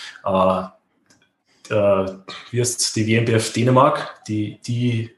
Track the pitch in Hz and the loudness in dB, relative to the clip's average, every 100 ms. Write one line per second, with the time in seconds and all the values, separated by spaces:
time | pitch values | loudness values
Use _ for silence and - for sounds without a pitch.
0 | - - 98 95 92 92 92 - _ _ | -18 -10 -2 2 2 0 -4 -14 _ _
1 | _ _ _ _ _ _ - 107 101 98 | _ _ _ _ _ _ -4 0 2 2
2 | 95 95 - - - 120 120 - - - | 0 -6 -16 -18 -8 -4 -2 -2 -4 -2
3 | 110 113 113 113 113 - 123 127 143 - | 2 2 2 0 0 0 2 4 4 2
4 | - - - 107 107 - - 120 123 113 | -6 -12 -8 -6 -6 -8 -6 -2 0 -2
5 | 113 | -4